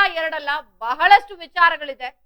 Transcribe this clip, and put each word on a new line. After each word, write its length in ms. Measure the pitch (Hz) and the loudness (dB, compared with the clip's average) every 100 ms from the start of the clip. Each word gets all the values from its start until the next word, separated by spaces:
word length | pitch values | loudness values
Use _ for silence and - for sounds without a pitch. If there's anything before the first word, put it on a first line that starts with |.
| 392 | 0
ಎರಡಲ್ಲ 360 | 330 320 311 285 302 - - | 0 -6 -6 -6 -6 -8 -12
ಬಹಳಷ್ಟು 580 | 226 285 320 403 - 359 | -8 0 4 4 2 -18
ವಿಚಾರಗಳಿದೆ, 720 | 330 359 339 311 294 269 254 - | -8 0 2 0 -10 -12 -12 -14